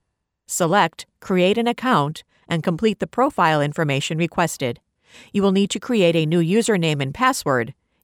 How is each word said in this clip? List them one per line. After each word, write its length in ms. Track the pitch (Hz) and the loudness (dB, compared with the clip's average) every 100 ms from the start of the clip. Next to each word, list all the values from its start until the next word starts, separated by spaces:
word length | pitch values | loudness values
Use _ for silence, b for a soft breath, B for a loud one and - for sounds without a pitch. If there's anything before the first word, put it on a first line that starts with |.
| _ _ _ _ - | _ _ _ _ -12
Select 580 | - 170 202 165 - - _ | -4 0 2 2 -2 -20 _
Create 380 | - 185 180 220 | -2 2 2 2
an 100 | 233 | -2
account 560 | 233 254 185 143 156 - _ - | -2 0 0 0 -6 -18 _ -6
and 160 | 165 | -4
complete 340 | 180 160 220 196 | -2 0 0 -2
the 80 | 185 | -4
profile 560 | - 277 - 170 151 | -2 -2 2 2 2
information 560 | 147 147 151 135 - 160 | 0 -2 -2 -2 -4 -4
requested. 600 | 170 - 165 - 127 - _ _ B B B | -2 -2 -2 -2 -6 -8 _ _ B B B
You 100 | 202 | 0
will 80 | 196 | 2
need 200 | 190 202 | 2 0
to 100 | 214 | -2
create 340 | - 233 170 | -2 2 4
a 100 | 165 | 2
new 160 | 156 170 | 2 2
username 600 | 165 214 233 196 165 143 | 2 2 2 0 0 -2
and 100 | 135 | -4
password. 600 | 139 254 262 151 127 143 - _ _ | -2 -2 0 -2 -2 -2 -10 _ _